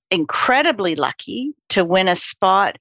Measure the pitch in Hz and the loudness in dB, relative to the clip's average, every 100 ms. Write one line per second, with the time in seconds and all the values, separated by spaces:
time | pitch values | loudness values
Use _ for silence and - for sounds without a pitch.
0 | - 185 151 - - 262 320 220 180 151 | -4 -4 -2 -2 0 2 2 0 -2 -2
1 | 135 - - 233 277 - - 202 170 185 | -4 -6 -12 -8 -8 -10 -4 0 2 2
2 | 185 175 - - 190 190 196 - | 2 0 -2 -2 2 2 2 -2